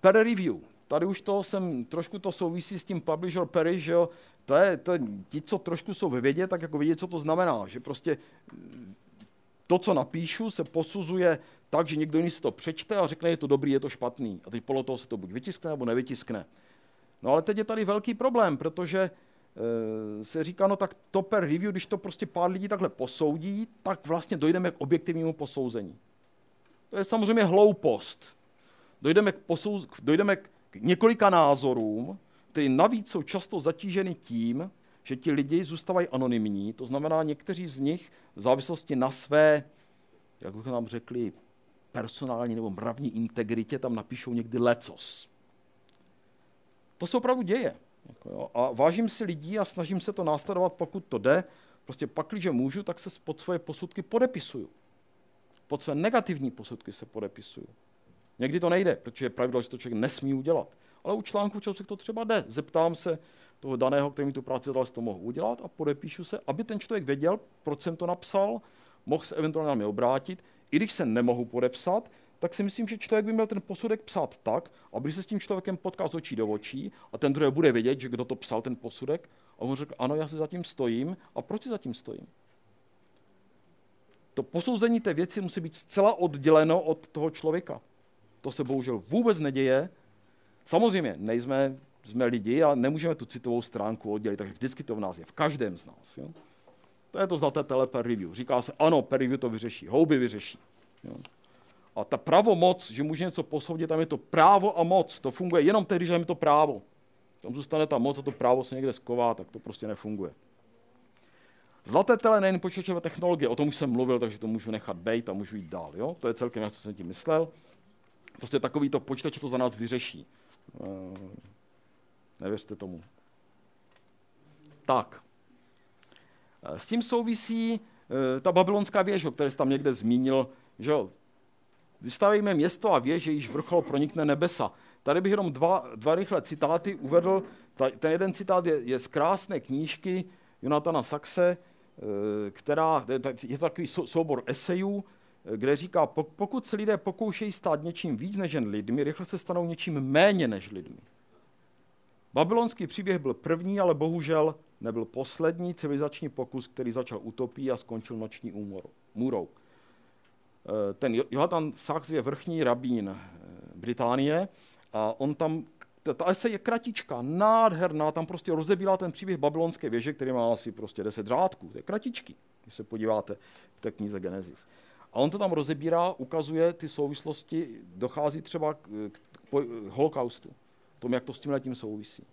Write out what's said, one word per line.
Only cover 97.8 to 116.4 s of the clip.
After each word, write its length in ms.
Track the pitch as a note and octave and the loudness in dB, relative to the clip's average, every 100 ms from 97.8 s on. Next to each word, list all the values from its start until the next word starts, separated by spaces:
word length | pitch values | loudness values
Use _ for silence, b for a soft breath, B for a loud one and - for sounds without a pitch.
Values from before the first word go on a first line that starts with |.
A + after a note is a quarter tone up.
| C3 | 0
peer 200 | C3 A#2+ | 0 -2
review. 260 | A2+ F2+ | -2 -4
Říká 280 | F#2+ B2+ B2+ | -8 -2 0
se, 120 | A#2+ - | -2 2
ano, 220 | D#3 D#3+ | 6 6
peer 200 | - C3+ | 4 0
review 180 | B2+ C3+ | 2 0
to 100 | B2+ | -2
vyřeší, 380 | A2 A2+ - - | -4 -8 -10 0
houby 300 | B2 D#3+ C#3+ | 4 6 6
vyřeší. 420 | B2 G#2 - - _ _ _ _ | 4 -2 -12 -16 _ _ _ _
Jo? 120 | - - - _ b b b b b - | -16 -16 -18 _ b b b b b -10
A 80 | |
ta 140 | G#2 C#3 | -4 -4
pravomoc, 760 | - E3 G#3+ F#3 F3+ F3+ - | 4 6 8 6 6 4 -4
že 120 | A2+ | -4
může 220 | D3+ D#3 F3+ | -4 -2 -4
něco 180 | - | -4
posoudit, 440 | D3 D3+ C#3 E3 E3 | -4 -6 -6 -6 -2
tam 120 | D#3+ | 0
je 60 | D#3+ | 0
to 120 | C#3+ | -2
právo 640 | - E3 D#3+ G3+ G3 E3+ | -2 6 8 8 6 2
a 40 | |
moc. 360 | E3+ F#3 E3 - | 4 4 2 -2
To 120 | C3+ | -6
funguje 320 | - F#3 E3+ | -4 2 6
jenom 220 | D3+ G#3+ F3+ | 6 6 4
tehdy, 200 | F3+ E3+ | 0 2
že 80 | |
je 120 | E3+ E3 | 0 0
to 100 | F3 | 0
právo. 460 | E3 D3 D3+ A2+ - _ _ _ _ _ | 6 6 6 2 -10 _ _ _ _ _
Tam 140 | - B2 | -12 -10
zůstane 320 | C#3 D#3 D#3 | -2 0 2
ta 100 | C3+ | 2
moc 200 | B2+ C#3 | 2 0
a 40 | |
to 100 | C#3 | -6
právo 320 | B2+ B2 B2+ | 0 4 4
se 120 | B2 C3 | 2 -4
někde 180 | C3 | -4
sková, 400 | A2+ - A#2+ A#2+ | -4 -4 0 2
tak 180 | A2+ F2+ | 0 -6
to 80 | A2 | -16
prostě 280 | - G#2 A2 | -14 -12 -8
nefunguje. 460 | G#2 G#2+ G#2 F2+ C#2 _ _ _ _ _ _ _ _ b b b b b b - | -8 -8 -6 -8 -10 _ _ _ _ _ _ _ _ b b b b b b 2
Zlaté 320 | B2+ G3 A#3 | 2 6 4
tele, 240 | A#3 G#3+ | 6 6
nejen 180 | F#3+ F#3 | 4 2
počítačové 420 | F#3 F3+ F#3 F3 | -2 -6 -4 -2
technologie, 480 | E3 D#3+ F3 E3+ C3+ | -4 -2 0 2 2
o 60 | A#2+ | 2
tom 120 | D3 | 0
už 80 | D3 | 0
jsem 140 | C#3+ | -2
mluvil, 300 | A#2+ B2+ B2 | 0 2 2
takže 200 | A#2 G#2 | 0 -4
to 80 | A2 | -6
můžu 240 | A2 A2 | -4 -4
nechat 260 | G#2+ G2+ F#2 | -8 -6 -8
bejt 320 | F#2 A#2 A2+ | -2 -2 -2
a 40 | |
můžu 220 | G2 G2+ G#2+ | -6 -8 -10
jít 140 | E2+ | -10
dál. 220 | F2 D#2 E2+ | -10 -12 -8
Jo? 200 | B2+ F3 | -8 -4
To 80 | A#2+ | -4
je 60 | |
celkem, 380 | A2+ | -2